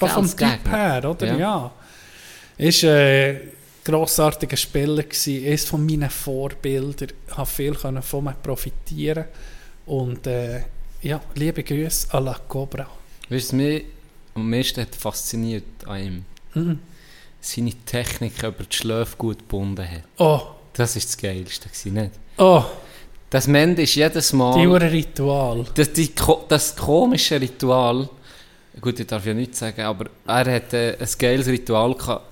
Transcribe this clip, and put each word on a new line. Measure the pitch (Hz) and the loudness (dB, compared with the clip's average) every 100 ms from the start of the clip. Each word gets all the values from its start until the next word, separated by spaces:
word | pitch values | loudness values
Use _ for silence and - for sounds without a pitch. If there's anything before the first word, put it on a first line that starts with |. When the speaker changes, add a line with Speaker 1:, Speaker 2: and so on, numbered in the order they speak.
Speaker 1:
Auch | 185 | 2
Speaker 2:
geben | |
Speaker 1:
vom | 160 | 2
Speaker 2:
als | 185 - | 2 2
Speaker 1:
Typ | 220 247 | 2 2
Speaker 2:
Gegner? | 220 214 196 | 0 0 2
Speaker 1:
her, | 127 156 | 0 -2
oder? | 170 113 | -2 0
Speaker 2:
Ja. | 127 | 0
Speaker 1:
Ja. | 196 190 123 - - - - - - - - - | 0 -2 -4 -10 -20 -20 -20 -20 -20 -20 -18 0
Ist | 156 165 | 2 6
ein | 160 147 139 135 139 139 - - - - | 6 6 6 6 4 0 -10 -20 -20 -10
grossartiger | - 156 160 - 151 147 147 135 | 0 2 2 4 2 2 -2 -2
Spieler | - 147 143 151 | -2 0 0 0
gewesen, | 147 - 147 135 135 | -2 -4 -2 -2 0
eines | 151 | 0
von | - 147 | 0 0
meinen | 156 151 143 | 0 0 -2
Vorbildern. | - 143 131 139 - 139 135 139 139 131 - - | -4 -4 -4 -4 -4 -4 -2 -4 -6 -10 -10 -10
Ich | - | -6
habe | 135 | -6
viel | - 143 | -4 -4
können | 143 135 131 | -2 -4 -6
von | - 139 143 | -4 -4 -4
ihm | 131 | -6
profitieren. | - 127 135 - - 156 147 156 156 - - - - - - | -6 -4 -4 -6 -6 -4 -2 -2 -6 -12 -16 -16 -18 -18 -6
Und, | 135 127 117 131 | -4 -2 -4 -4
äh, | 123 120 123 - - - - | -4 -2 -4 -6 -6 -10 -8
ja, | 135 151 - | -6 -4 -6
liebe | 143 156 156 | -4 -2 -2
Grüße | - 143 160 - - | -2 -2 -2 -2 0
an | 139 | 0
La | 127 120 - | -2 -4 -6
Cobra. | 135 131 131 135 - - - - | -6 -6 -8 -12 -14 -18 -18 -6
Speaker 2:
Weißt | |
du, | 127 | -4
was | 123 | 0
mich | 131 143 151 - - - - - | 0 2 0 -6 -16 -20 -20 -14
am | 110 113 | -6 -2
meisten | 117 131 - | 0 0 -2
hat | 113 | -6
fasziniert | - 107 - - 113 113 110 - - - | -6 -8 -6 -6 -4 -4 -4 -8 -14 -10
an | 98 | -8
ihm? | 98 90 92 - - | -6 -8 -10 -16 -8
Speaker 1:
Mhm. | 156 170 151 - - - - - - | -4 -2 -2 -8 -20 -20 -20 -20 -14
Speaker 2:
Seine | - - 117 113 - | -10 -4 -4 -4 -6
Technik | 120 120 - 113 - | -4 -4 -4 -6 -4
über | 110 - | -6 -6
die | 95 - | -6 -4
Schläfe | 113 113 117 - | -2 -2 -2 -4
gut | 113 104 | -4 -6
gebunden | - 101 98 95 90 | -6 -4 -4 -4 -8
hat. | 82 - - | -10 -10 2
Speaker 1:
Oh. | 165 147 - - - | 4 4 0 -14 -8
Speaker 2:
Das | - 117 107 | -2 -2 -2
ist | - | -6
das | - | -4
Geilste | 101 92 92 - - | -6 -6 -8 -12 -12
gewesen, | - 101 | -12 -6
nicht? | 104 101 - - - | -4 -4 -8 -8 4
Speaker 1:
Oh. | 185 170 110 - - - - - - | 8 8 6 -4 -16 -20 -20 -20 -2
Speaker 2:
Das | 135 127 | 0 4
Mende | 143 165 170 | 6 6 4
ist | 151 | 4
jedes | 143 156 160 - | 4 4 2 2
Mal | 135 123 127 | 4 6 8
Speaker 1:
Die | 175 | 8
Uhr | 180 | 8
Ritual. | 165 160 - - 139 139 131 117 123 | 6 2 0 -2 0 2 0 -2 0
Speaker 2:
Das, | - 147 | 2 2
die | - 156 | 2 0
ko-, | - - 160 - | 0 2 2 2
das | 151 - | 0 0
komische | - 160 160 247 196 - 147 | -2 2 4 4 4 2 0
Ritual, | 127 - 131 127 120 123 139 - - - - - _ - | -2 -2 2 4 4 2 -2 -10 -20 -20 -20 -20 _ -8
gut, | 123 120 | -4 -4
ich | 110 | -4
darf | 110 104 | -4 -2
ja | |
nichts | 107 123 - | -4 -4 -6
sagen, | 110 104 | -8 -6
aber | 107 98 - - - | -6 -6 -8 -10 -2
er | 120 127 | 2 2
hat, | 120 - | 0 0
äh, | 120 117 - | 0 0 -2
ein | 113 - | -6 0
geiles | 123 131 127 | 2 2 2
Ritual | 127 - 110 120 | 0 2 2 2
gehabt. | 131 - 117 - | 0 -4 -6 -8